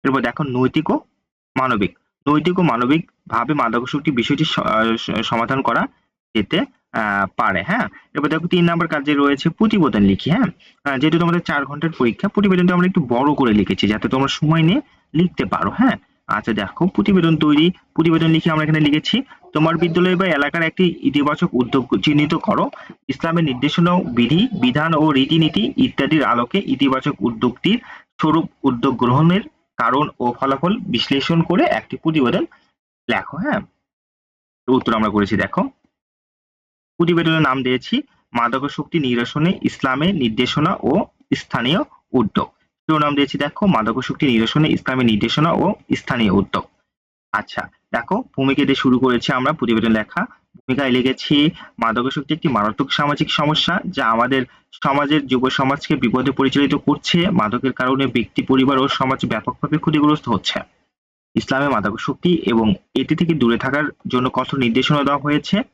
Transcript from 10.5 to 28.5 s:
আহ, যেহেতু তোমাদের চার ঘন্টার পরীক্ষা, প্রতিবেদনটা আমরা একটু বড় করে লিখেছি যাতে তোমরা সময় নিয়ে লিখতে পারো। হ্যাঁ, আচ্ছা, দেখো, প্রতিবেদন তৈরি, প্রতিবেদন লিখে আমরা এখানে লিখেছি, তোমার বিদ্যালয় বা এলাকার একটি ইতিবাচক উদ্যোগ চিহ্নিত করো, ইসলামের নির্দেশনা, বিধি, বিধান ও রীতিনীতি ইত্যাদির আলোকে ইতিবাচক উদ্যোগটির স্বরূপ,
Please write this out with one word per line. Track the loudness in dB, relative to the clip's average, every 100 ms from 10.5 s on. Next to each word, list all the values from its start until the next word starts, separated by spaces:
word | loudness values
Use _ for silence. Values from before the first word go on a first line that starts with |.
| -4 -20 _
আহ, | -6 0
যেহেতু | 2 2
তোমাদের | 2 0
চার | -2 -4
ঘন্টার | -4 -6 -6
পরীক্ষা, | 0 0 0 -2
প্রতিবেদনটা | 0 2 4 4
আমরা | 4 2
একটু | 0
বড় | 0 0 2
করে | 2 4
লিখেছি | 4 2 0 0
যাতে | 0 0
তোমরা | 0 0
সময় | 0 0 4
নিয়ে | 4 2 -2 _ _
লিখতে | 0 0 0
পারো। | -4 -2 -4
হ্যাঁ, | 0 0 0 _ _ -6
আচ্ছা, | -4 -2
দেখো, | -4 -4 -2 -2
প্রতিবেদন | 0 2 4 4 2
তৈরি, | 4 4 4 0 _
প্রতিবেদন | 0 2 4 2
লিখে | 2 2
আমরা | 0
এখানে | 0 2
লিখেছি, | 2 2 0 -4 -4 -18 -6
তোমার | 0 2 2
বিদ্যালয় | 0 2 2 2
বা | 0
এলাকার | 0 0 0
একটি | -4 0 0 0
ইতিবাচক | -2 0 0 0 -2
উদ্যোগ | -2 0 -2 0 -2
চিহ্নিত | 2 2 0
করো, | -2 -2 -2 -2 -6 -20 -20 -12
ইসলামের | -6 -2 0
নির্দেশনা, | -2 0 -2 2 2 2
বিধি, | 0 0 2 2 0 0
বিধান | 0 0 0
ও | 2 2
রীতিনীতি | 2 2 2 2 0 -2 0
ইত্যাদির | 0 0 0 0
আলোকে | 2 0 0 -4 -2
ইতিবাচক | 0 2 2 -2 -2
উদ্যোগটির | -4 0 -4 0 -2 -2 -4 -20 _ -4
স্বরূপ, | 0 0 -2